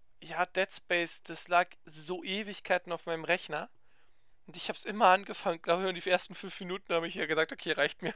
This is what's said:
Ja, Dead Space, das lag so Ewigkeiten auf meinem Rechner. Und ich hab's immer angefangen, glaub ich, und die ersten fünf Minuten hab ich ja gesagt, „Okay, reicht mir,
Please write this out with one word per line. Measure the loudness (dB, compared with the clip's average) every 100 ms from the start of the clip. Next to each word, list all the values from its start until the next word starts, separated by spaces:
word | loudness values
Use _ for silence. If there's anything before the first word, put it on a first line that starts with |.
| -20 -18
Ja, | -6 -2 0
Dead | 0 -2
Space, | -4 0 0 0 -6
das | -12 -12 2
lag | 4 4 -4 -18
so | -12 -6 -6
Ewigkeiten | -4 -4 -4 -8 0 0 2
auf | -6 -4
meinem | -4
Rechner. | 0 0 0 -6 -6 -14 -20 -20 -20 -20 -20 -20 -16
Und | -6
ich | -6
hab's | -6
immer | -6 4 6
angefangen, | 6 2 -4 -4 -2
glaub | 0 2
ich, | 2
und | -2
die | 2
ersten | 2 2 -12
fünf | -12 -10
Minuten | -6 -6 -2
hab | 0
ich | 0 -2
ja | 0
gesagt, | 2 2
„Okay, | -2 -2
reicht | 2 0 0
mir, | -6